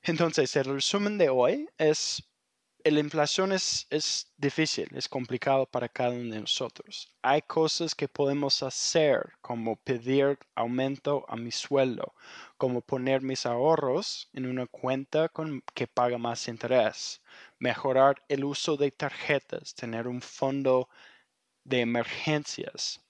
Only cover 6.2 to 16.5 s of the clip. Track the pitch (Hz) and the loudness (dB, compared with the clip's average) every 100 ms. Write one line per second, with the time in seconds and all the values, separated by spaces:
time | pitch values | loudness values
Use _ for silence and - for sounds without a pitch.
6.2 | 120 110 101 - 120 - - - - _ | -6 -8 -4 -4 -4 -10 -16 -14 -16 _
7.2 | 127 143 - - 156 - 165 - - - | 2 2 2 0 2 0 -4 -4 -6 -2
8.2 | 143 143 143 - 135 - - 165 151 131 | 0 0 0 0 -2 -4 0 4 4 4
9.2 | - _ - 120 113 110 - 127 117 135 | 0 _ -10 -6 -4 -6 -2 -4 2 2
10.2 | 139 139 _ - 120 127 135 139 - 143 | 4 0 _ -4 -2 0 -2 -2 -2 -2
11.2 | - 113 117 - - 143 131 120 - _ | -4 -8 -6 -8 0 2 2 0 -6 _
12.2 | - - - _ 131 123 - 135 127 135 | -20 -20 -20 _ -2 -2 -2 -4 2 0
13.2 | 131 131 - 120 143 160 143 135 214 - | 0 -4 -2 2 4 4 2 0 -2 -10
14.2 | - - 127 127 123 - 127 135 139 151 | -12 -8 -6 -4 -6 -6 -2 -2 0 0
15.2 | 160 - 160 135 - - 123 - 123 123 | 0 -2 -6 -6 -10 -6 -4 0 0 0
16.2 | 117 117 - | -4 -4 -6